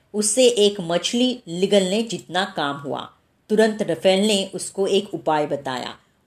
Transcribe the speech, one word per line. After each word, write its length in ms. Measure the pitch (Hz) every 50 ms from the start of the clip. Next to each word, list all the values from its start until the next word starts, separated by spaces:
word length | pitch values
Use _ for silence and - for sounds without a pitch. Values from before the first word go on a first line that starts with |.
| _ _ -
उससे 320 | 214 208 - - 262 254
एक 340 | 240 240 - 208 202 202 202
मछली 600 | 175 165 170 175 175 - - 240 247 254 247 247 - 170
निगलने 540 | 165 175 185 185 196 202 190 180 190 220 226
जितना 420 | 226 175 175 - - 160 180 196
काम 320 | 202 202 - 151 143 143
हुआ। 320 | 139 139 139 131 123 113 - - _ _ _ _ _ _ -
तुरंत 340 | 214 208 220 220 214 214 190
रफेल 440 | 156 165 - - 190 190 190 202
ने 240 | 214 214 196 190 196 -
उसको 320 | 185 - - - - 196
एक 280 | 180 196 196 208 - -
उपाय 320 | 160 - 160 156 151 151
बताया। 480 | 143 147 139 - 135 127 123 120 120 117 - _ _ _ _ _